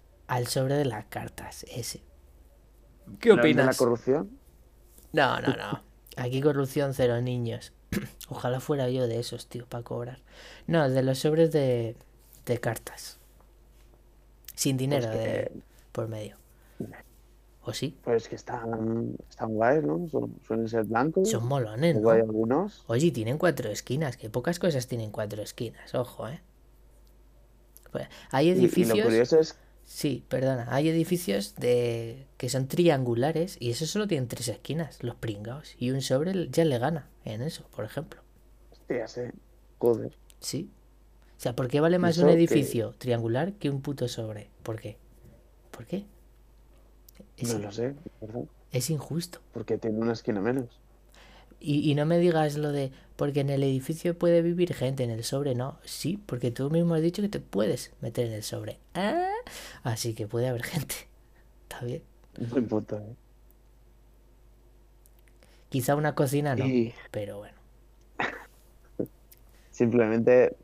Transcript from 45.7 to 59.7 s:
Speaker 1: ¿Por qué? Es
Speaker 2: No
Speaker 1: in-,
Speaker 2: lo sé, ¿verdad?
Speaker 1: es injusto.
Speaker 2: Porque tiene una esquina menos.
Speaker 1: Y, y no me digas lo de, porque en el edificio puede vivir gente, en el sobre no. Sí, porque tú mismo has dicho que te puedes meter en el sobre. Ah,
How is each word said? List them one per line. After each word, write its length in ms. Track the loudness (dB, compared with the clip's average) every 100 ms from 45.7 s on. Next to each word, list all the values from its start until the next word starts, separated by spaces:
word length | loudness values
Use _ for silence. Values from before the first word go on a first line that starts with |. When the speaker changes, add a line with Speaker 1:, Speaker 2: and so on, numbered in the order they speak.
Speaker 1:
¿Por 140 | -18 -8
qué? 200 | -8 -8 -20 -20 -20 -20 -20 -20 -20 -20 _ -20 -20 -20 -8
Es 140 | -4
Speaker 2:
No 40 | -2
Speaker 1:
in-, 60 |
Speaker 2:
lo 100 | -4
sé, 240 | -4 -4 -4 -14 -14
¿verdad? 240 | -10 -10 -10 -14 -8
Speaker 1:
es 200 | -4 -2
injusto. 500 | -4 -4 -6 -6 -12 -14
Speaker 2:
Porque 260 | -10 -4 -2
tiene 200 | -2 0
una 140 | 0
esquina 280 | -2 -2 -2
menos. 400 | 0 -2 -4 -10 _ _ _ -20 -20 -20 -20 -12
Speaker 1:
Y, 280 | -2 0 2
y 40 |
no 120 | 2 4
me 120 | 4
digas 380 | 4 4 2 0
lo 160 | -2
de, 180 | -2 -4 -8 -18 -4
porque 240 | -2 0
en 100 | 0
el 120 | 2
edificio 540 | 2 0 -2 -4 -2 0
puede 240 | 4 6
vivir 320 | 4 2 0
gente, 300 | 0 -2 -2
en 60 | -2
el 140 | -4
sobre 300 | -4 -2 -2
no. 240 | -2 -4 -8
Sí, 340 | -14 -6 -4 -4 -6
porque 240 | -4 -4
tú 200 | -2 0
mismo 240 | 2 2
has 80 | 2
dicho 180 | 2 0
que 60 | -4
te 120 | -4
puedes 520 | -6 -2 0 -2 -6 -10
meter 260 | -8 -2 -2
en 40 |
el 100 | -4
sobre. 360 | -8 -8 -8 -12 _
Ah, 360 | -4 -2 0 -2 -4 -8 -16 -16